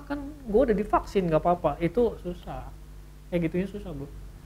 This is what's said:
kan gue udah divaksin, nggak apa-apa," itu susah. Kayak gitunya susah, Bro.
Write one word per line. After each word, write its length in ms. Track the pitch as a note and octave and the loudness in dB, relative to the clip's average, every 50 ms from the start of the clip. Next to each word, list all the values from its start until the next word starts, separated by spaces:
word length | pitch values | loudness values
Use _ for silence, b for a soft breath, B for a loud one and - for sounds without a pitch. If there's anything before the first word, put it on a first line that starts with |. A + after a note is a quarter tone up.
| - | -2
kan 140 | - C#4+ C#4+ C#4 | -4 -6 -6 -6
gue 380 | C#4 - - C4 A#3 G3 A3+ C#4+ | -8 -12 -10 -4 2 4 4 6
udah 140 | A#3+ G#3 | 6 4
divaksin, 500 | F#3 G#3+ - - - - - - G3+ F3+ | 2 2 2 2 2 2 2 0 2 4
nggak 140 | E3+ D#3 D3+ - | 4 4 4 6
apa-apa," 380 | F3 F3+ F3 - D3+ C#3+ D3 | 4 4 4 2 0 0 2
itu 340 | E3+ E3 E3+ A#3+ A#3+ G#3+ - - | 0 0 2 4 2 2 2 -2
susah. 480 | - F3+ F3 - - F3+ C#3+ B2+ B2 C3 - - - - - - - - - - - - F3+ | -6 -8 -8 -8 -10 -10 -10 -10 -10 -12 -14 -16 -16 -18 -18 -18 -18 -18 -20 -20 -8 -2 0
Kayak 160 | F3 E3+ D#3+ | 0 0 2
gitunya 180 | F3+ F3 G3 | 0 0 -2
susah, 240 | F#3+ - G#3 G#3 F#3+ | -2 -4 -10 -10 -10
Bro. 160 | D#3 C#3 C#3 - - - - - - - - | -10 -10 -10 -10 -12 -14 -14 -14 -16 -16 -16